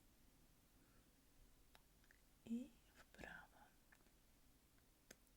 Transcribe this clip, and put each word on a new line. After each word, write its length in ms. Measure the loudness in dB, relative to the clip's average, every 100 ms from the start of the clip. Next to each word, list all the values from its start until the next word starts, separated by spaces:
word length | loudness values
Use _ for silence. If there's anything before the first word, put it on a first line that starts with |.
| -8 -8 -10 -8 -10 -10 -10 -10 -10 -10 -10 -10 -10 -8 -8 -8 -6 -8 -8 -10 -10 -10 -12 0 10
І 220 | 12 10 4 -8 -8
вправо. 720 | -4 2 4 4 0 -6 -8 -8 -10 -10 -10 -12 -12 -10 -10 -12 -12 -12 -12 -10 -8 -8 -10